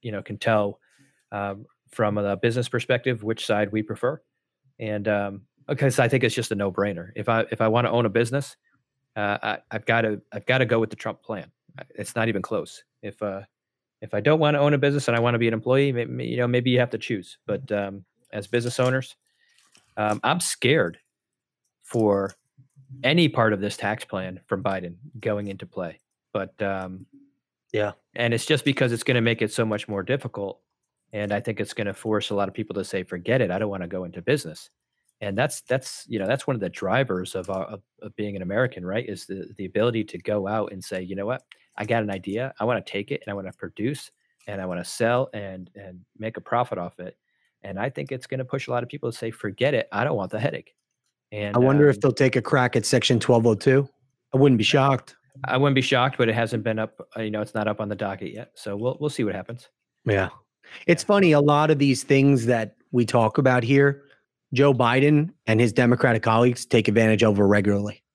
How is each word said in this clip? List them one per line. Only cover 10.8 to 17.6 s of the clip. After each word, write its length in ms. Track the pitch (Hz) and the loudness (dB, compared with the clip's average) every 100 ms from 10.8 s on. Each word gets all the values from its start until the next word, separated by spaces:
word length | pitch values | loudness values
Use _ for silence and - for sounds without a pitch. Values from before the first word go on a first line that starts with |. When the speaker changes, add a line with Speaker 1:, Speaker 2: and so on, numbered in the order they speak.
| 110 | 0
Speaker 1:
the 60 | - | -4
Trump 260 | 113 101 | -10 -10
plan. 280 | - 107 - _ _ 127 - - | -10 -10 -10 _ _ -20 -20 -12
It's 180 | 98 117 | -8 -2
not 120 | 113 | -2
even 140 | 101 | -2
close. 400 | 92 104 - - _ _ | -4 -6 -6 -16 _ _
If, 180 | 104 - | -14 -8
uh, 200 | 104 98 98 _ _ _ _ _ | -8 -8 -14 _ _ _ _ _
if 140 | 107 | -6
I 60 | 104 | -2
don't 180 | 107 156 | 2 4
wanna 180 | 151 143 | 4 4
own 140 | 147 | 2
a 40 | 147 | 4
business 300 | 143 143 135 | 2 2 0
and 80 | 117 | 2
I 40 | |
wanna 180 | 117 120 | 2 2
be 100 | 117 | 2
an 60 | |
employee, 380 | 113 117 131 139 | 0 2 2 2
may-, 120 | 123 120 | 0 -4
may-, 200 | 123 120 | -6 -6
you 100 | 123 | -2
know, 100 | 123 | 2
maybe 220 | 123 123 | 2 2
you 80 | 123 | 2
have 120 | 120 | 2
to 80 | 110 | -2
choose. 400 | - 104 90 - - | -4 -6 -6 -18 -8
But, 240 | 101 | -8